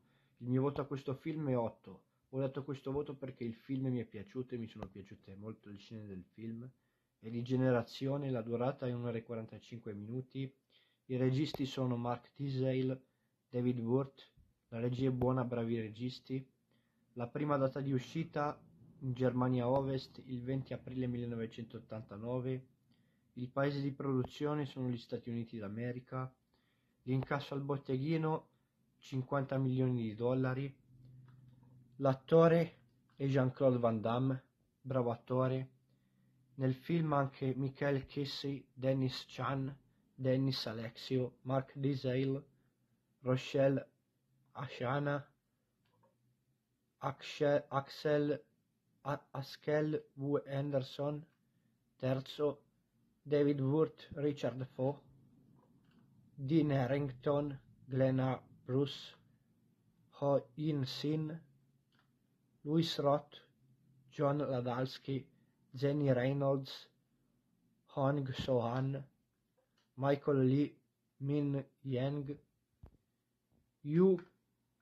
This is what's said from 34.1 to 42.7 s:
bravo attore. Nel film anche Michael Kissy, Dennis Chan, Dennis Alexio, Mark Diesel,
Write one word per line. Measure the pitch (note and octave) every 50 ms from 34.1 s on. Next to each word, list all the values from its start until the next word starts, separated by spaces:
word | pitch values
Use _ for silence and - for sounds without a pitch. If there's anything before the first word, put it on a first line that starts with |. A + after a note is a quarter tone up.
| A#2 B2+ C3 C3+ C3 C3 - _ _ _ _ _ _ _
bravo | - C3 B2+ C3 A#2+ A#2
attore. | A#2 - - - B2+ B2+ C3 B2+ C3 C3 C3 C3 _ _ _ _ _ _ _ _ _ _ _ _ _ _ _ _ - C3+
Nel | C3+ C3 B2+
film | - - - E3+ E3+ D#3+ D#3 D3
anche | C#3+ C#3 C3 - - C#3 C3 B2+
Michael | B2+ C#3 C3 C3+ - D3 C#3+ C#3 C3 C3+
Kissy, | - - C#3+ C#3+ C3+ - - - C#3 C#3 B2+ - _ -
Dennis | C3 B2+ C3 C3+ C3+ C3 B2+ B2+ - - -
Chan, | - - B2 B2 C#3 C3+ C3+ C3+ C#3 - _ _ _ _ _ _ _
Dennis | - C3 C3 B2+ C3+ C3+ C3+ C3 - -
Alexio, | A#2 A2 A#2 A2 A#2 - - - - C3 B2+ B2+ A#2+ - _ -
Mark | C3 C3+ C3+ C3+ - -
Diesel, | C#3+ C3+ C#3 C#3+ B2+ C3+ C3 B2 C3 C3+ C3+ C3+ C#3 - - _ _ _ _